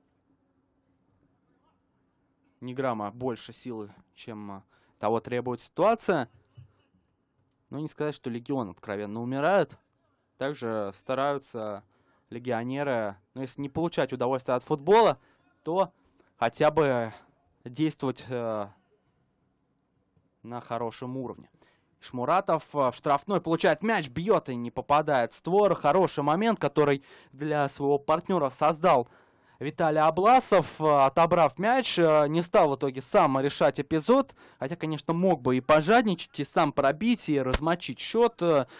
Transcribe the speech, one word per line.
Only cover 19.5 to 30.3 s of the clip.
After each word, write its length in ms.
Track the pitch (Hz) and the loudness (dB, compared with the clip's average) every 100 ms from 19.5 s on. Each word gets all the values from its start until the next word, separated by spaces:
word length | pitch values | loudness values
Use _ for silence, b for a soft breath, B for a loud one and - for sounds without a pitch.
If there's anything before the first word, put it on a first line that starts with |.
| _ _ _ _ _ _ _ _ _ | _ _ _ _ _ _ _ _ _
на 180 | 113 120 | -14 -14
хорошем 560 | - 117 117 - 127 131 | -8 -6 -6 -8 -10 -10
уровне. 320 | 120 101 - _ b b b _ | -10 -12 -20 _ b b b _
Шмуратов, 640 | - 127 139 180 190 160 - 147 | -12 -4 0 0 0 -2 -2 -2
э, 160 | 131 | 0
в 20 | - | 0
штрафной 460 | 156 143 - 190 | 0 -2 0 -4
получает 400 | 160 165 - 202 | -2 0 2 2
мяч, 280 | 214 220 143 | 0 -2 -4
бьет 400 | 120 180 185 - | -4 0 0 0
и 60 | 123 | -8
не 140 | 120 | -8
попадает 640 | - - 143 151 135 117 | -6 0 0 2 0 0
в 20 | - | -4
створ. 380 | - 190 202 | -2 2 2
Хороший 500 | 170 147 170 170 - | 2 2 2 2 0
момент, 360 | 143 160 226 214 | 0 0 0 0
который 440 | 143 - 143 139 B B B | 0 2 2 2 B B B
для 360 | 135 151 151 139 | -10 -4 -2 -2
своего 300 | - 139 143 | -2 0 0
партнера 520 | - 160 - 185 143 | 2 0 0 0 -2
создал 580 | - 151 160 180 143 120 b b b b b | 0 -2 2 2 2 0 b b b b b
Виталий 420 | 135 - 160 151 | -10 -4 -2 2
Обласов, 800 | 156 156 202 | 2 2 4